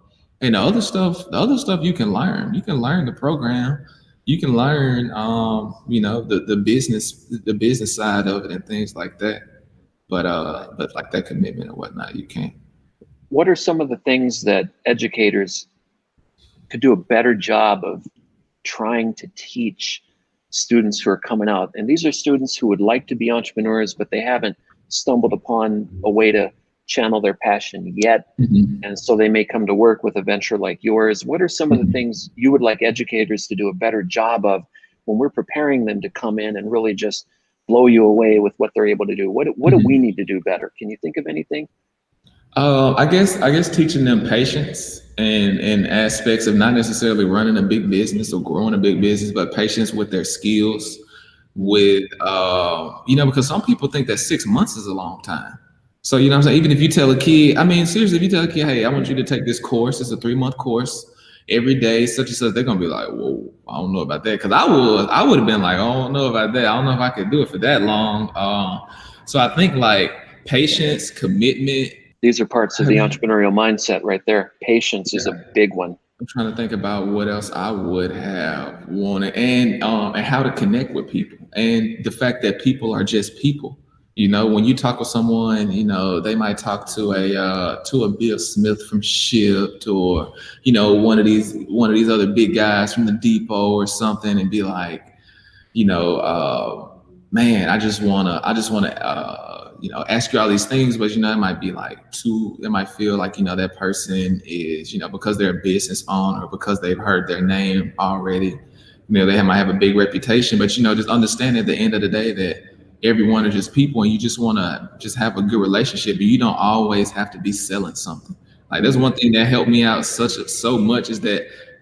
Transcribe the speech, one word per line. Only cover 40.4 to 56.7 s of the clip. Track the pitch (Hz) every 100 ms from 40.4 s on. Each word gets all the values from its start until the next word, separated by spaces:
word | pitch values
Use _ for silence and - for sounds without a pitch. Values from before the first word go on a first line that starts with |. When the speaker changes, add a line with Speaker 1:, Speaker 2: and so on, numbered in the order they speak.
Speaker 2:
better? | 87 90 92 -
Can | 107
you | 110
think | 160 151
of | 151
anything? | 151 - 147 - _ _ _ _ _ _ _ _ 139
Speaker 1:
Uh, | 143 135 135
I | 131 151
guess, | 180 196 -
I | 131
guess | 156 170
teaching | - 160 139 127
them | 113 -
patience | 110 139 156 143 - - - - -
and, | 110 107 101 98
and | 101 104 95
aspects | 104 110 - 117 113 113
of | 104
not | 110
necessarily | 120 113 110 117 107 95
running | 98 110 107
a |
big | 98 110 98
business | 95 110 101 110
or | 90
growing | 82 78 107
a | 104
big | 101 87
business, | 104 104 104
but | 101 87
patience | - 107 - 107
with | 107 104
their | 92
skills, | 80 - 104 107 107 107 - - - - - _ _ 98
with, | 98 104 101 98 98 -
uh, | 95 95 92 90 87 82 80 - -
you | 135
know, | 139
because | 131 135
some | 180
people | 233 240 139
think | 147 123
that | 104
six | - 160 104
months | 117 233 113
is | 101
a |
long | 95 87 92
time. | - 78 53 - _ _ _ _
So, | - 135
you | 135
know | 139
what |
I'm |
saying? | 143 143
Even | 160